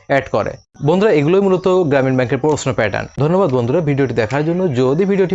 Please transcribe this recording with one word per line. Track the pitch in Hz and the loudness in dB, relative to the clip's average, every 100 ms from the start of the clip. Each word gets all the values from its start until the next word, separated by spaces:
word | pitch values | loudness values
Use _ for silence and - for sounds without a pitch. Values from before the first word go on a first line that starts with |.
| - | -4
অ্যাড | 139 - | -2 -2
করে। | 117 98 - _ - 143 | -4 -4 -8 _ -6 0
বন্ধুরা, | 180 220 175 | 2 2 2
এগুলোই | 143 190 196 | 2 2 2
মূলত | 185 185 185 170 | 0 2 2 2
গ্রামীণ | 139 131 131 | 2 2 0
ব্যাংকের | 127 139 | 0 -2
প্রশ্ন | 151 143 135 120 | -2 -2 -2 -2
প্যাটার্ন। | 110 110 107 - | -2 -2 -6 -4
ধন্যবাদ | 147 185 185 127 | 0 2 0 0
বন্ধুরা | 117 156 147 | 0 0 0
ভিডিওটি | 135 135 117 | 0 0 0
দেখার | 110 135 151 | -2 -2 -2
জন্য। | 175 185 123 | -2 -2 0
যদি | 127 147 196 | 0 0 0
ভিডিওটি | 196 185 | 0 0